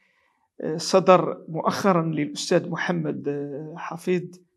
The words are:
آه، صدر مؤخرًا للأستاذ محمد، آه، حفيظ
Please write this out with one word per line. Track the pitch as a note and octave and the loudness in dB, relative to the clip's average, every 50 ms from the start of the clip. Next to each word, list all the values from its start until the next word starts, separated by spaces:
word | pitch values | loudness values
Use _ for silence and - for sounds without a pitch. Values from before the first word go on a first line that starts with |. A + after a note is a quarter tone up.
| _ _ _ _ _ _ _ _ _ _ _ - | _ _ _ _ _ _ _ _ _ _ _ -8
آه، | - E3 D#3 | -6 -6 -4
صدر | D#3+ - - - F#3+ F#3 F#3+ F#3 E3 D#3 - - - - - | -4 0 4 4 4 8 8 8 8 6 2 -4 -8 -10 -8
مؤخرًا | D#3+ D#3 - F#3+ - - - G3 F3+ E3+ | -8 -4 -2 -2 -2 0 2 2 2 2
للأستاذ | D#3+ E3 D#3 D3 D3 D3 D3 - - - G3 E3 C3+ F3 | 2 0 0 -2 -2 -4 -4 -8 -2 2 2 2 2 0
محمد، | E3 - - - F3+ E3+ D3+ D3 C#3+ C3 C3 C#3+ | -4 -4 -4 -2 -2 -2 -2 -4 -4 -4 -4 -6
آه، | C#3+ C#3+ C#3+ C#3+ C#3 C#3+ D#3 D#3 D#3+ | -4 -4 -6 -8 -8 -10 -10 -12 -12
حفيظ | E3+ - - E3 E3+ - F3+ F3+ F3 F3+ - - - _ _ _ | -12 -10 -10 -12 -6 -2 -2 0 0 -2 -6 -14 -20 _ _ _